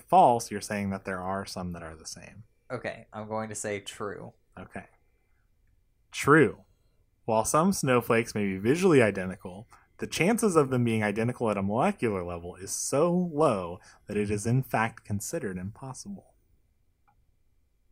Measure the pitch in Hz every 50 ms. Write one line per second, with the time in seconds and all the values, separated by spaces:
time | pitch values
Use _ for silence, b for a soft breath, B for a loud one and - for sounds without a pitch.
0 | - _ 170 185 175 135 120 117 - - 104 101 - - 107 101 101 98 98 98
1 | - 98 95 92 90 92 98 98 98 - - 98 90 90 85 82 82 80 80 78
2 | - - - 90 - - - 104 - _ _ _ _ - 131 113 - 104 - -
3 | - _ - 107 110 107 110 110 110 110 107 - - 107 104 98 - - - -
4 | 110 101 90 87 90 - - _ _ _ _ 95 95 - - 98 - - _ _
5 | _ _ _ _ _ _ _ _ _ _ _ _ _ _ _ _ _ _ _ _
6 | _ _ - - - 139 147 160 127 95 - - - _ _ _ _ _ _ _
7 | _ _ _ _ _ - 110 110 110 - - 151 170 202 190 - - 135 123 120
8 | - - 120 113 120 - - 107 101 98 95 95 101 117 147 175 190 190 156 131
9 | 113 104 98 98 92 92 90 - - 95 90 101 113 b b b b b _ -
10 | 110 104 - - 156 196 240 208 233 208 165 160 139 131 131 123 120 117 113 110
11 | 107 104 101 110 113 120 123 - 123 110 101 98 95 98 104 123 160 202 202 -
12 | 123 113 101 92 87 87 87 85 85 87 87 85 95 98 - - - - 131 139
13 | 170 175 175 180 180 175 147 143 160 147 110 95 90 85 90 - b b b b
14 | _ - 101 104 104 101 107 104 104 113 123 131 131 - - 117 110 110 - -
15 | - - 101 101 - - - 170 139 98 92 90 92 98 - - 135 135 135 -
16 | - 214 98 90 - _ _ _ _ _ _ _ _ _ _ _ _ _ _ _
17 | _ _ _ _ _ _ _ _ _ _ _ _ _ _ _ _ _ _